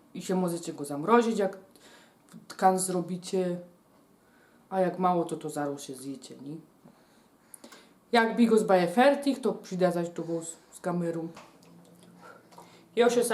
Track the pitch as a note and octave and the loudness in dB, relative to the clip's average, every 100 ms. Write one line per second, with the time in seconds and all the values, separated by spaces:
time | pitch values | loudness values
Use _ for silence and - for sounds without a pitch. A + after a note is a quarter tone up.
0 | _ - F3 F#3 F3+ E3+ E3+ D#3 C#3+ C#3+ | _ -12 -4 -2 -2 -4 -8 -10 -8 -6
1 | E3 A#3 A3+ G3+ F#3+ - - - - - | 4 4 4 2 -2 -4 -18 -20 -20 -20
2 | _ _ _ - - - F#3+ F#3+ F#3 F3+ | _ _ _ -20 -18 0 2 4 0 -4
3 | E3+ F3+ - F#3+ F3+ F3 - _ _ _ | -4 -8 -6 -4 -2 -4 -10 _ _ _
4 | _ _ _ _ _ _ - F#3+ F3+ F3+ | _ _ _ _ _ _ -6 0 0 2
5 | F3+ F3+ E3 D#3 D#3 D3+ D3 C#3 - B2+ | 2 2 0 -4 -8 -6 -6 -6 -12 -14
6 | C3+ C3 - - C3+ D#3+ - _ - - | -12 -14 -16 -18 -14 -16 -16 _ -20 -20
7 | _ _ _ _ _ - - - - _ | _ _ _ _ _ -20 -20 -20 -20 _
8 | _ A#3 A3+ F#3+ A#3 G#3+ F3 F#3 F3 A#3+ | _ 2 2 4 4 4 4 4 4 4
9 | C4+ C#4+ C#4 B3+ G#3+ F#3+ - F#3 F3+ E3+ | 4 4 0 -2 -2 -4 -6 0 0 2
10 | E3+ - D#3+ E3 E3 - _ - F#3 F3 | -4 -6 -6 -6 -8 -14 _ -12 -6 -4
11 | E3+ E3 E3 - - _ _ - - - | -4 -6 -8 -12 -20 _ _ -20 -20 -20
12 | - - - - _ - - - _ - | -20 -20 -20 -20 _ -20 -20 -20 _ 2
13 | A#3+ A#3+ - | 4 4 4